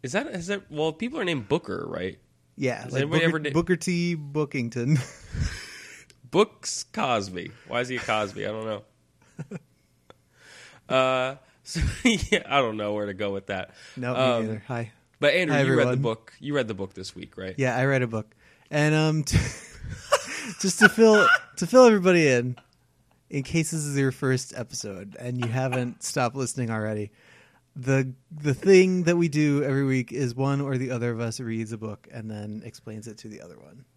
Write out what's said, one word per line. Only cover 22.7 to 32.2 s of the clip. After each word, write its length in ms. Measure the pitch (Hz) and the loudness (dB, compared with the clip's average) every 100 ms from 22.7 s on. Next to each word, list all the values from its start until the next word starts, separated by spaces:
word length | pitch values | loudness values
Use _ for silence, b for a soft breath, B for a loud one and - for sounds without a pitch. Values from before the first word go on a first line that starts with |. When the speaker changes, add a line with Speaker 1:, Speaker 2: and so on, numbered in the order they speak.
| _ _ _ _ _ _ | _ _ _ _ _ _
Speaker 2:
in 140 | 147 | -8
case 280 | 131 165 156 | -2 -2 0
this 120 | 160 | -4
is 140 | 147 139 | -2 0
your 140 | 131 | 0
first 420 | 127 135 127 - | 0 0 0 -2
episode 600 | - 113 - 104 95 101 - | -12 -10 -10 -12 -12 -14 -12
and 180 | 123 123 | -8 -4
you 40 | 117 | -2
haven't 540 | 123 131 127 123 - | -2 -2 -2 -4 -6
<laughs> 0 | |
stopped 320 | - 147 120 | -6 -2 -2
listening 340 | 139 123 135 117 | -2 -6 -4 -4
already, 420 | 110 107 107 104 b b b b b _ | -2 -4 -4 -8 b b b b b _
the, 380 | - 123 135 131 127 _ | -8 0 0 0 -8 _
the 220 | 151 147 | -6 -4
thing 500 | 131 190 190 185 185 | 0 6 8 8 2
that 140 | 170 175 | 2 2
we 100 | 170 | 2
do 360 | 147 151 143 | 2 2 2
every 220 | 143 135 | 0 0
week 260 | 135 131 117 | 2 0 -2
is 200 | - 127 | -4 -4
one 260 | 120 135 139 | -2 -2 0
or 160 | 139 131 | -2 -2
the 140 | 127 | -2
other 200 | 123 120 | -4 -4
of 80 | 113 | -2
us 200 | 117 110 | -4 -6
reads 320 | 120 113 110 | -6 -6 -6
a 60 | 113 | -8
book 300 | 107 101 - | -10 -12 -14
and 180 | 120 | -14